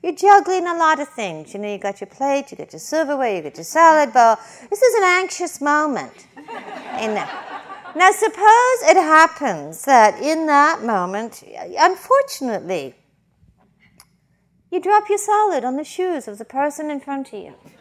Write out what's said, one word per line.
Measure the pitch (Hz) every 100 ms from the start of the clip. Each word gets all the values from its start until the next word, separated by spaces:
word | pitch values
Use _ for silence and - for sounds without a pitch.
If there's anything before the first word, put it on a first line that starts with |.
You're | 339 302
juggling | 392 403 403 370 349
a | 339
lot | 320 311
of | 285
things. | - 202 156 151
You | 202
know, | 208
you | 202
got | 196 196
your | 190
plate, | _ 269 277 277
you | -
got | -
your | 160
silverware, | - 311 294 285 247 190
you |
got | 151 -
your | 170
salad | 311 330 311 285
bowl. | 247 226 214 - - -
This | 415
is | 508 453
an |
anxious | 370 359 370 - 349 -
moment. | 277 302 302 226 127 - _ -
In | 294 453 - 403 - - 220 208
that. | 156 - - - - - -
Now, | 302 370
suppose | 392 427 - 427 453 494 494 -
it | 381
happens | 311 311 320 - 277 165 143 165
that | - 262 214 -
in | 269 320 320
that | 285 302 330
moment, | - 311 180 202 226 - - - 175 180
unfortunately, | 330 381 - 539 554 - 262 208 170 180 135 _ _ _ _ _ _ _ _ _ _ _ _ _ _ _ _ _ _
you | 359
drop | 359 415 415
your | 403
salad | 415 415 427 311
on | 247 262
the |
shoes | 302 - 370 320 240
of | 208
the | 220
person | 262 294 285 302
in | 285
front | 277 277 269
of | 208
you. | 175 - _ _